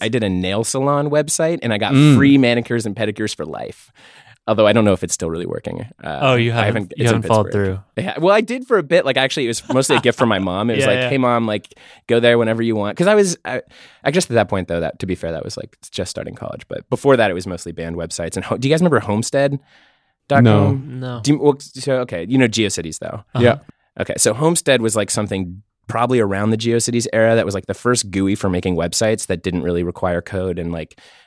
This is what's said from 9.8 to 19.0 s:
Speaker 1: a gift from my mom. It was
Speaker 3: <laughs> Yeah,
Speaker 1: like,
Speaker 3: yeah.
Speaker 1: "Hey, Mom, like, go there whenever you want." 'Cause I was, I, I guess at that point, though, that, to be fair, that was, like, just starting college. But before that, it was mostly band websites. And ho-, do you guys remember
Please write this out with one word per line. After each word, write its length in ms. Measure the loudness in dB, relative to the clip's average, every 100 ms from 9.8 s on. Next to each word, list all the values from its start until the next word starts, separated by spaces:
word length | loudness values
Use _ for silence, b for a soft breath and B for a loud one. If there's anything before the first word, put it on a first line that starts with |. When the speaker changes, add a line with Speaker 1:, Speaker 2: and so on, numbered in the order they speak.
| 2 2
Speaker 1:
a 40 |
gift 160 | 2 2
from 100 | 2
my 100 | 2
mom. 320 | 0 -2 -2
It 60 | 0
was 80 |
Speaker 3:
<laughs> 0 |
Yeah, 60 | 2
Speaker 1:
like, 80 | 2
Speaker 3:
yeah. 80 | 0
Speaker 1:
"Hey, 100 | 0
Mom, 280 | 2 0 0
like, 260 | -4 -8 -20 b b 0
go 140 | 2
there 180 | 4 4
whenever 240 | 2 0
you 140 | 0 -2
want." 200 | -4 0
'Cause 100 | 2
I 60 | 4
was, 200 | 2 -2
I, 180 | -8 -10 -10 b b b
I 60 | -2
guess 140 | -2 2
at 80 |
that 140 | 2 2
point, 200 | -2 -2
though, 120 | -4
that, 180 | -4 -6
to 60 | -6
be 80 | -4
fair, 160 | -4
that 100 | -8
was, 120 | -10 -12
like, 200 | -16 _ -14
just 200 | -8 -8
starting 240 | -8 -10 -10
college. 260 | -12 -12 -12
But 200 | -12 -6
before 260 | 0 4 4
that, 120 | 4
it 40 |
was 120 | 0 -6
mostly 240 | -10 -10
band 240 | -10 -8 -8
websites. 400 | -8 -8 -6 -6
And 80 |
ho-, 120 | -6 -4
do 100 | 0
you 40 |
guys 80 | 2
remember 200 | 2 2